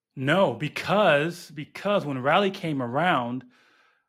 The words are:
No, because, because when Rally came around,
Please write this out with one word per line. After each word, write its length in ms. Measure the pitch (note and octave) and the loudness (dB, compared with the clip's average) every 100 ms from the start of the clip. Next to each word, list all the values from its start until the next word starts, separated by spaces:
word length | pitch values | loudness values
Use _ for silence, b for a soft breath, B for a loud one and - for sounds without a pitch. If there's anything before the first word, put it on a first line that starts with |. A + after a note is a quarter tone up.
| _ D3 | _ -6
No, 360 | C3+ F3+ F3+ | 0 2 2
because, 1000 | A2 D3+ - - G3 F#3+ C#3+ D#3+ E3+ - | 0 -6 -6 -2 2 4 4 2 -6 -14
because 520 | D#3 D3 - G3 G3+ | -14 -14 -8 -2 -2
when 160 | C#3+ C3+ | -2 -2
Rally 300 | C3 F3+ G3+ | 2 2 2
came 320 | G3 E3 C#3 | -2 -6 -4
around, 600 | A#2+ C3 F3+ D3 A#2+ B2+ - b b b b b | -2 -2 0 0 -2 -6 -10 b b b b b